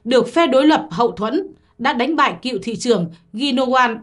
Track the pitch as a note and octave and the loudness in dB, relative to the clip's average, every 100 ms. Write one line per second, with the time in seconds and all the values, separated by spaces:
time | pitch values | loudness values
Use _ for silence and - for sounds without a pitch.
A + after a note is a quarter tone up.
0 | A3+ B3+ A#3 E4 E4 C4 D4+ D4 - E3+ | 0 0 2 0 2 4 4 2 0 -2
1 | A#3+ - G#3+ D#4 F#4+ - _ - B3+ B3 | -2 -2 -4 -4 -6 -12 _ -6 -2 0
2 | C4 D#4 C4 F3 B3+ B3 A#3 G#3 A#3+ G#3 | 0 2 0 0 -8 -8 -6 -4 0 0
3 | E3 - _ G#3+ C#4+ B3+ B3 B3+ B3 A3 | -2 -10 _ -6 -2 0 0 2 2 0